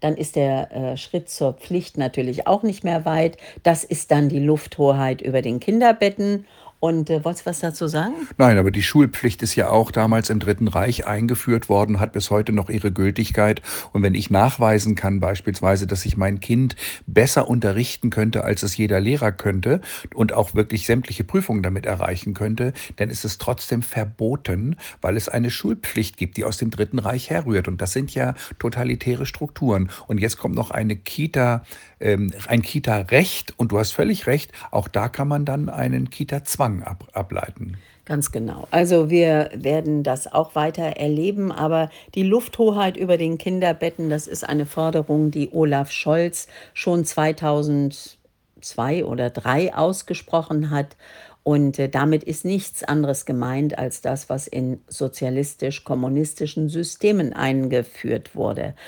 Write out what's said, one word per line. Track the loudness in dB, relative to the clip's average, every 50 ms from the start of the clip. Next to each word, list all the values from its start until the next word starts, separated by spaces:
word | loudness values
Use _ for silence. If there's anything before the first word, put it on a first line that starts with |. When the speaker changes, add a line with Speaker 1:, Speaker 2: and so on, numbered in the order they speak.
Speaker 1:
dann | -2 -2 -2 -2
ist | -4 -4 0
der, | 0 2 2 2 -2 -2 -4
äh, | -6 -6 -6 -4 -6 -6
Schritt | -8 -6 -6 -6 -6 -6
zur | -6 -2 0 0 -2
Pflicht | -2 -6 -4 -4 -4 -4 -4 -4 -4
natürlich | -4 -2 -2 -2 -2 -2 -2 -2 0
auch | 2 2 2 2
nicht | -2 -4 -2 -2
mehr | -2 -2 0 0
weit. | 0 2 2 2 2 0 -4 -20 -20 -8 0 4
Das | 4 4 4 0
ist | -4 -6 -4 0 2
dann | 4 4 4 4
die | 2 2
Lufthoheit | 2 2 2 2 0 -6 -2 2 4 4 4 4 2 0 -2 -2
über | -4 -2 0 0
den | 0 0 -2 -2
Kinderbetten. | 0 2 2 6 6 6 6 6 4 0 0 0 0 0 0 -2 -4 _ -20 -20 -20 -18 -8 -2
Und, | 0 2 2 2 2 2
äh, | 0 0 0
wolltest | -2 -4 -4 -6
du | -6
was | -6 -4
dazu | -4 -4 -4 -4 -4 -2
sagen? | 0 0 -2 -2 -4 -6 -10 -6 2 4
Speaker 2:
Nein, | 6 8 8 8
aber | 6 4
die | 2 0
Schulpflicht | 0 4 6 6 6 6 4 0 0 0 0 0 -4
ist | -2 0
ja | 0 2 4
auch | 4 4 2 2
damals | 2 0 2 4 2 2 2 0
im | -2 0
Dritten | 0 0 0 2 0 0
Reich | 2 0 0 0 -2 -2 -2
eingeführt | -4 -2 0 0 0 0 0 0 2 0 2 2 2
worden, | 4 4 4 4 2 0
hat | 0 0
bis | -2 -4 -2 2
heute | 2 2 2 2 0
noch | 0 0 0
ihre | -2 0 0 0
Gültigkeit. | 0 2 2 2 2 0 0 0 2 4 4 4 4 0 -4 -10 -10 -10 -10 -4 0
Und | 2
wenn | 2 4 2
ich | 2 2 2
nachweisen | 4 6 6 4 4 4 4 4 4 4 2 2 -2
kann, | 0 0 0 0 0
beispielsweise, | 0 0 -2 -2 -4 -4 -4 0 2 2 2 2 2
dass | -2 -4 -4 -2
ich | -2 0 2
mein | 2 0 0 -2
Kind | 0 0 2 2 2 2 0 -4 -10 -10 -10 -12 -4
besser | 4 6 6 6 6 6 2 2 2
unterrichten | 2 2 2 2 2 2 0 -2 -4 -2 -2 -2
könnte, | 0 2 2 2 2 0 0
als | 0 0 0 -2
es | -4 -2
jeder | 0 0 2 2 2
Lehrer | 2 2 2 2 2 0
könnte | -2 0 -2 0 0 0 2 2 2 0 0 -6 -14 -14 -14 -8 -2
und | 0 0 2 4
auch | 2 0 2 2
wirklich | 0 0 2 0 -4 0 2
sämtliche | 2 2 0 -4 -4 -6 -4
Prüfungen | 0 0 -2 0 0 -2 0
damit | 0 0 -2 -2 -2
erreichen | -2 -2 -2 -2 -2 -2 -4 -4 -6 -4
könnte, | -2 -2 -2 -2 0 -2 -2 -4 -6 -12 -12 -4
dann | -4 -4 -4
ist | -4 -6 -6
es | -6 -6 -6
trotzdem | -4 -4 -4 -4 -2 -4 -2 -2 -2
verboten, | -4 -4 -4 -4 -4 -4 -2 -2 -2 -2 -2 -4 -2 -2 -2 -2 -2 -4 -4 -8 -18 -12 -6
weil | -2 -2 0 0
es | -2 -2
eine | -2 0 0 0
Schulpflicht | -2 -2 -2 -2 -2 -2 -4 -6 -2 -2 -2 -4 -4 -6
gibt, | -8 -6 -6
die | -4 -4
aus | -4 -2 -2
dem | -4 -4
Dritten | -2 -2 -2 -2 -2 -2
Reich | -2 -2 -2 -4 -4 -2
herrührt. | -2 -2 0 0 0 0 0 -2
Und | -4 -4
das | -4 -4 -2
sind | -2 -4 -4 -2
ja | -2 -2 -2 -2 -4 -10 -16 -10 -6
totalitäre | -4 -4 -2 -2 -2 -2 -2 -2 -2 -2 -2 -2 -4 -6
Strukturen. | -6 -8 -10 -8 -6 -2 0 2 2 2 0 -2 -4 -10 -8 -4
Und | -2 0
jetzt | 0 -2 -2 -4
kommt | -4 -4 -2
noch | -2 -4 -4
eine | -4 -2 -2 -2 -2
Kita, | -4 -6 -10 -6 -4 -4 -2 0 2 2 2 2 0 -4 -8 -20 -20 -20 -20 _ -2
ähm, | 0 2 2 2 2 -2 -4 -6 -4 0
ein | 0 0 2
Kita-Recht. | 0 -4 -4 -2 0 0 0 0 4 4 4 4 4 0 -6 -8 -8 -4 -2
Und | -2 2
du | 2 2
hast | 0 0
völlig | 0 0 0 0 0 0 0
recht, | 0 0 0 -2 -4 -16 -18 -12 -4
auch | -4 -4 -4 -2
da | -2 -2 -2 -2
kann | -2 -2 -2 0
man | 0 0 0
dann | -2 -2 -2 -2 -4
einen | -2 -2 -2 0 0 0 -2 -4
Kita-Zwang | -4 -8 -6 -4 -4 -6 -4 -4 -2 0 0 0 0 -2 -4
ab-, | -8 -10 -10 -12 -10
ableiten. | -8 -8 -6 -6 -6 -6 -6 -6 -8 -12 -10 -10 -12 -12 -14 _ _ _ _
Speaker 1:
Ganz | -6 -4 -4 -4 -4
genau. | -4 -4 -6 -6 -8 -10 -8 0
Also | 2 2 4 6 6 4 4 6
wir | 4 6 6 6 6 4 2 0 -4
werden | -4 -2 0 0 0 0 0 0 0 0
das | 0 -2 -2 -4 -2
auch | 0 0 0 0 0
weiter | -2 -2 -2 -2 -2 -4
erleben, | -4 -4 -2 -2 -2 0 0 0 -2 -2 -2 -4 -4
aber | -2 -2 -2 0 2 0 0 -2 -4 -14 -18 -8 -4
die | 0 2
Lufthoheit | 2 2 2 0 -2 0 2 2 2 4 2 0 0 0
über | -2 0 2 2 2
den | 2 0 -2 -2
Kinderbetten, | -4 -2 -2 2 2 2 0 0 -2 -4 -4 -2 -2 -2
das | -2 -2 -4
ist | -6 -10 -8 -6 -2
eine | -2 -2 -2
Forderung, | -2 -2 -2 -2 0 0 0 0 2 2 2 2 2
die | 0 -2 -4 -2
Olaf | 0 2 2 2 2 0 0 -2
Scholz | -4 -4 0 0 2 2 2 0 -2 -6 -12 -12 -16 -20 -20 -16 -10
schon | -6 -2 0 2 0 0
zweitausendzwei | 0 0 0 0 0 0 0 0 0 0 2 2 2 2 2 2 0 -2 -6 -16 -20 -20 _ _ _ _ _ _ _ _ _ -16 -12 -6 -4 -2 -2 0 -2 -2
oder | -4 -2 -2 -4 -4
drei | -4 -4 -2 0 2 2 2 0 0
ausgesprochen | 0 0 0 0 -2 -6 -8 -8 -8 -6 -2 -2 -2 0 0 -2 -2 0 0
hat. | 0 -2 -2 -4 -8 _ -20 -20 -20 -20 -20 -20 -16 _ 0
Und, | 2 4 4 4 2 2 0
äh, | -2 -2
damit | 0 0 2 2 2 2 0
ist | -2 -8 -6 -4
nichts | -2 -2 -2 -4 -6 -12 -10 -4
anderes | -2 0 0 2 0 -2 -4 -4
gemeint | -4 -4 -2 -2 -2 -2 0 0 -2 -2 -2
als | -6 -6 -6 -6
das, | -4 -4 -4 -4 -4 -6
was | -6 -6 -6 -8
in | -6 -4 -4 -4 -4 -6 _ -12
sozialistischen | -8 -6 -6 -6 -4 -4 -4 -2 -2 -2 -2 -4 -6 -6 -6 -6 -6 -6 -6 -4 -4 -2 -2 0 0 0 -2 -2 -4 -6 -8 -6 -4 -2 -4 -2
Systemen | -2 -4 -6 -6 -6 0 2 2 2 2 0 -2 -2
eingeführt | -2 -2 0 0 0 0 2 0 0 -2 -2 -8 -10 -6 -4 -4 -4 -4 -8 -8
wurde. | -4 -4 -2 -2 -4 -6 -8 -10 -12 -18